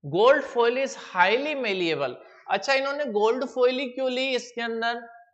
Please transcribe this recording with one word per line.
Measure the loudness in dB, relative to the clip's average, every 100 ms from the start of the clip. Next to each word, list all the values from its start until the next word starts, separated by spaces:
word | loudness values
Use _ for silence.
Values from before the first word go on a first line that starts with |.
Gold | -4 4 6 6 2
foil | 2 2 2
is | -4 -6 -8
highly | 2 4 4 0 -4
malleable। | -2 -2 -2 0 -4 -6 -16 -20 -4
अच्छा, | -4 0
इन्होंने | 0 0 -4 -4
गोल्ड | 2 2 2 -2
फॉइल | 2 2 2
ही | -4
क्यों | -4 -2
ली | -2 -2 -2
इसके | -4 -8
अंदर? | -6 -4 -4 -4 -10 -20 _